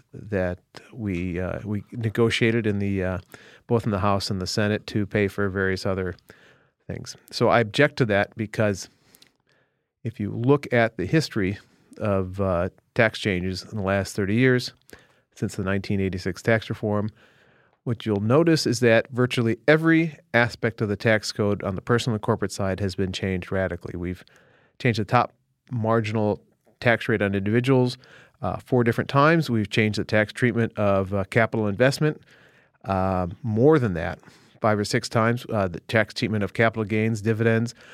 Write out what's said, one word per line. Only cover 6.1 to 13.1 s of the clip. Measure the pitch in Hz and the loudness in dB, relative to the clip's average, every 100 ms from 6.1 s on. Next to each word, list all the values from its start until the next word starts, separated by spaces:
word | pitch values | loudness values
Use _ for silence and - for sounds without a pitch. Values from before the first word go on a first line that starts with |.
| - - - _ _ _ _ - | -8 -16 -20 _ _ _ _ -14
things. | - - - - | -12 -14 -18 -12
So | - 113 | -2 2
I | 110 | 4
object | 107 - 143 - | 2 2 2 2
to | 113 | 2
that | 101 - - | 2 0 -4
because | 104 - 104 95 - _ _ - _ _ _ _ _ _ _ _ | -6 -2 0 -2 -8 _ _ -20 _ _ _ _ _ _ _ _
if | 117 - | -10 -6
you | 101 | -6
look | 110 123 143 - | 0 2 2 2
at | 123 113 - | 2 2 0
the | 110 | 0
history | 160 - 113 92 104 - _ _ - | 0 0 -2 -2 -4 -10 _ _ -6
of, | 104 98 92 95 | -2 -2 -2 -2
uh, | 95 87 92 - _ - | 0 0 -2 -6 _ 0
tax | 110 | 0